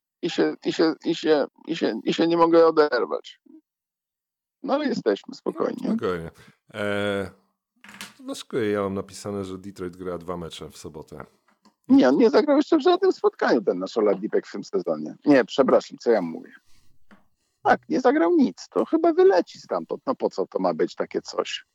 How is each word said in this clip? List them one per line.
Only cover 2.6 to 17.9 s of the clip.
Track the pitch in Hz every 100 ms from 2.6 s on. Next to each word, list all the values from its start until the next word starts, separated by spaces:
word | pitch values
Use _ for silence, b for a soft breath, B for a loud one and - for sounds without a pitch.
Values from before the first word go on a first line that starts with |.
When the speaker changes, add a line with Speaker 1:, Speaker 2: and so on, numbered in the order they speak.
| 165
Speaker 1:
oderwać. | 160 147 123 78 73 - - _ 311 _ _ _ _ _ _ _ _ _ _
No | -
ale | 277 294
jesteśmy, | 202 113 101 -
spokojnie. | - - 330 - - -
Speaker 2:
No, |
spokojnie. | 226 104 90 82 b b b _
E, | 107 104 101 104 98 92 - _ _ _ _ - - - _
dlaczego | 262 277 - 160
ja | 107 104
mam | 98
napisane, | 98 95 - 104 101
że | 92 95
Detroit | 98 95 90 87
gra | 92 87
dwa | 85 87
mecze | 82 - 78
w | -
sobotę? | 85 76 73 76 - _ _ _ _ _ -
Speaker 1:
Nie, | 269 262
on | 269
nie | 226
zagrał | 196 302 285
jeszcze | - 320
w |
żadnym | 269 349 381
spotkaniu, | - 415 - - 139
ten | 104 92
nasz | 95 -
Oladipek, | 104 95 104 101 -
w |
tym | 101
sezonie. | 87 98 87 78 76 -
Nie, | - 131
przepraszam, | 110 - 131 135 - 92
co | -
ja | 110
mówię? | 85 80 - - _ - - - - - _ _ _ _
Tak, | - 214
nie | -